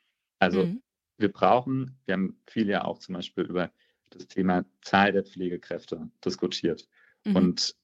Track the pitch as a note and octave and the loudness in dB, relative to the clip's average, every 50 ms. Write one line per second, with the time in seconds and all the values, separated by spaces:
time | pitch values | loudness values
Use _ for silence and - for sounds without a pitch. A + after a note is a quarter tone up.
0 | _ _ _ _ _ _ _ _ F#2+ F2+ F#2 F#2+ F#2 E3+ G3 C4 - _ _ _ | _ _ _ _ _ _ _ _ 2 2 4 2 0 0 -2 -6 -10 _ _ _
1 | _ _ _ - G#2+ G2 - - G2+ F#2 A2 B2+ C3 C3+ C3 C3+ C3 C3 - _ | _ _ _ -2 -2 -2 0 2 4 4 4 4 2 0 -2 -4 -4 -6 -10 _
2 | _ - F#2 F#2+ F#2+ F2+ - _ _ - - A#2 A2 G2 G2+ F2 - - E2+ - | _ -4 -2 0 -2 -2 -4 _ _ -6 -2 -2 0 0 0 0 -2 -4 -6 -8
3 | - - F#2 E2+ F2 - - F#2+ F2 D#2+ F2 F2+ E2+ D#2+ - _ _ _ _ _ | -10 -10 -10 -10 -10 -6 -4 -4 -4 -2 -2 -4 -4 -4 -8 _ _ _ _ _
4 | _ _ - F2+ F2+ - - - F#2 F#2 F2+ F2+ F2+ - _ _ - - - G2 | _ _ -20 -20 -20 -8 -4 -2 0 2 2 0 -2 -4 _ _ -4 2 4 4
5 | G2 G2+ F#2+ G2 F#2+ - - F2+ F#2 F2 F2 E2+ - - F2 D#2+ - - - D#2 | 4 4 2 0 -2 -4 -8 -8 -6 -6 -6 -8 -8 -10 -10 -10 -8 -10 -12 -10
6 | D#2 D#2 - _ - - F#2+ - - F2 - - - E2+ D#2 - - _ _ _ | -10 -14 -16 _ -6 -6 -4 -4 -4 -4 -4 -2 -2 -2 -2 -4 -8 _ _ _
7 | _ _ _ _ - G#2+ G2 F#2 - - E2+ - - - - _ | _ _ _ _ -4 0 2 4 4 2 2 0 -4 -6 -8 _